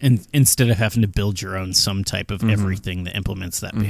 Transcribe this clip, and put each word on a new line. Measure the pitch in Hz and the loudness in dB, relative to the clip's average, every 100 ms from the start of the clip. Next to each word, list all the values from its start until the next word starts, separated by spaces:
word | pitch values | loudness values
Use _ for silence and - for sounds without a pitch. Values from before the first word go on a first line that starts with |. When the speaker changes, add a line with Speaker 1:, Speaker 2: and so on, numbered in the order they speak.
Speaker 1:
And | 135 117 - | 2 2 2
instead | 147 127 - 120 | 2 4 4 4
of | 101 | 4
having | 110 117 | 2 2
to | 101 | 0
build | 104 101 95 | 0 -2 -4
your | 95 95 | -6 -6
own | 95 | -2
sum | 95 104 98 | 0 0 -2
type | 98 98 - | -2 -4 -4
of | 98 | -2
Speaker 2:
Mm-hmm. | 110 | 0
Speaker 1:
everything | 104 98 92 95 92 | 2 0 -2 -4 -6
that | 90 | -6
implements | 101 95 95 90 - | -6 -6 -6 -6 -8
that | 95 | -6
Speaker 2:
Mm-hmm, | 110 | -2